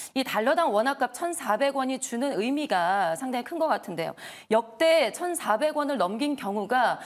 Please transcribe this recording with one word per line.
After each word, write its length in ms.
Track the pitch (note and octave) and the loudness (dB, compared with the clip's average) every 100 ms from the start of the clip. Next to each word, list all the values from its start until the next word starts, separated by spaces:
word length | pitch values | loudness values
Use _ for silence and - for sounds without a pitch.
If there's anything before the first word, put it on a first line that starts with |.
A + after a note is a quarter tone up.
| - C4 | -6 -4
이 80 | |
달러당 500 | C4 G3 A3+ E4+ D#4 | -2 0 2 2 2
원화값 400 | G#3 B3+ C#4 B3 | 2 2 0 -4
천사백 600 | - F4 E4 A#3+ G#3 C#4 C4+ | -2 -6 -4 -2 2 2 0
원이 240 | C4 C4 | -2 -4
주는 400 | - A#3 C#4 F#3+ | -4 -2 -2 0
의미가 800 | A#3 C#4+ D4 F#3 F3 G3 E3+ E3 | 0 -2 0 2 2 2 2 0
상당히 260 | C4 B3 | -4 -4
큰 160 | B3 E4 | -4 -2
것 80 | D#4 | 0
같은데요. 460 | G#3 - E3+ D#3 - - - - | 0 -2 -6 -6 -8 -14 -14 0
역대 640 | A3 A3+ - E4 D#4+ A3+ | 2 2 2 4 6 4
천사백 640 | - F4 E4 - G#3+ D4+ D4 | -2 -4 -2 0 2 0 0
원을 220 | C#4+ C4+ | 0 0
넘긴 400 | F3+ A3 D4 C#4+ | 0 0 -2 -2
경우가 600 | G3 G#3 G3 B3+ G#3 - | -4 -4 0 2 2 0